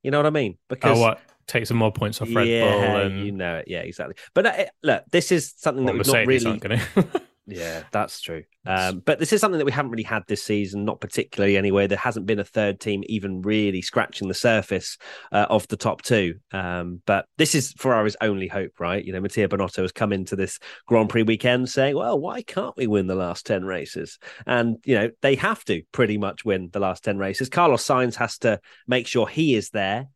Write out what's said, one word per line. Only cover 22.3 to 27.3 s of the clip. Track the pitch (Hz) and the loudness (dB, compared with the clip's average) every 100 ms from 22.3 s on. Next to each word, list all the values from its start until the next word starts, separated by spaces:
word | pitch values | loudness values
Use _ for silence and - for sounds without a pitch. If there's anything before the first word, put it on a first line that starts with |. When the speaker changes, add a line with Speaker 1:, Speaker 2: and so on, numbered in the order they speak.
| 247 | -8
Speaker 1:
can't | 226 - - - | -8 -6 -6 -4
we | 120 | 0
win | 104 92 | 2 2
the | |
last | 95 87 87 - | -2 -2 -6 -2
ten | 98 | -2
races?" | 95 90 69 90 - - - - - | -2 -6 -6 -10 -12 -14 -20 -12 -2
And, | 123 117 110 | 0 2 -2
you | - 113 | 2 2
know, | 113 - | 2 0
they | 139 135 | 0 2
have | 196 214 | 0 -2
to | - 87 - | -4 -6 -4
pretty | - 113 104 | 0 0 2
much | 98 - | -4 -4
win | 110 95 90 | -2 -2 -2
the | 101 | -2
last | 98 92 | -2 -2
ten | - 98 | -4 -4
races. | 98 | -4